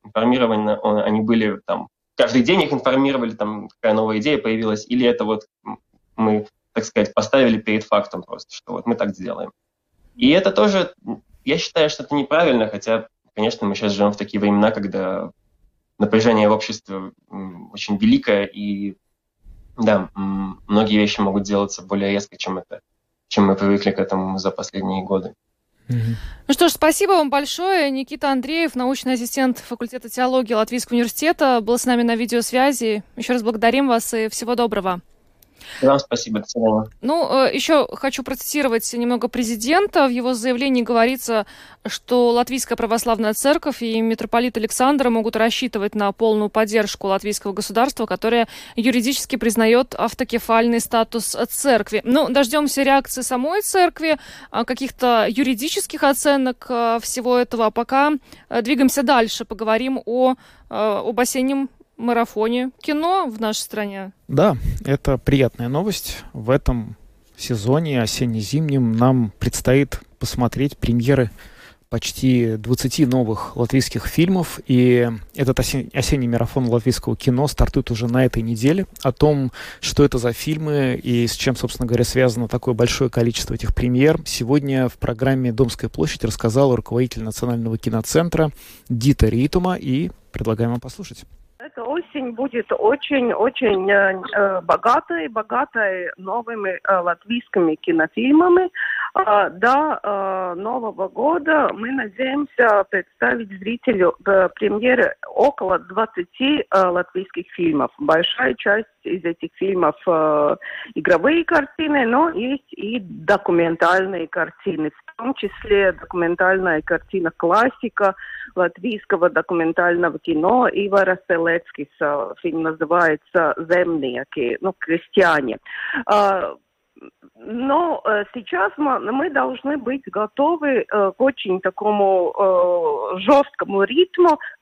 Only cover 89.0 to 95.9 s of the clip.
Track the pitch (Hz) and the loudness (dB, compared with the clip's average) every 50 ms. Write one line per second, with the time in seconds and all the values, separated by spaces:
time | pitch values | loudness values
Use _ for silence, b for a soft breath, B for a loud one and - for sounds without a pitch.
89 | 127 143 127 - 117 110 107 120 135 151 - 185 180 185 180 - - 135 127 143 | 2 4 4 4 4 4 4 2 0 2 0 0 0 0 -2 -2 -4 -2 -2 -2
90 | 175 180 - - _ _ - - - 113 110 110 117 117 123 120 - 127 - - | -2 -4 -8 -12 _ _ -10 -6 -2 -2 -2 0 -2 -2 -2 -4 -8 -12 -16 -16
91 | 190 - 113 - - - - - - _ _ - 240 - - 247 233 247 302 349 | -16 -16 -18 -20 -20 -20 -20 -20 -20 _ _ -20 -20 -16 -14 -10 -8 -6 -6 -6
92 | - - - 285 262 240 226 233 269 269 - 240 - - - - - 220 285 285 | -6 -8 -8 -8 -8 -6 -6 -4 -4 -4 -4 -4 -4 -2 -2 2 2 2 2 2
93 | - - 285 269 247 233 - - 220 269 - - 254 208 196 190 190 196 202 202 | 0 0 0 0 2 0 0 0 0 0 0 0 0 2 2 2 2 2 4 4
94 | 196 190 190 185 180 - - 208 202 196 190 180 170 170 - - - 233 254 330 | 4 2 0 -2 -6 -4 0 0 2 2 0 0 0 0 0 2 2 2 2 2
95 | - - 339 339 311 262 214 220 214 - 240 247 294 - - 226 208 196 | 0 -2 -4 -4 -4 -4 -6 -6 -6 -4 -2 -2 -2 -2 -2 -2 -2 -2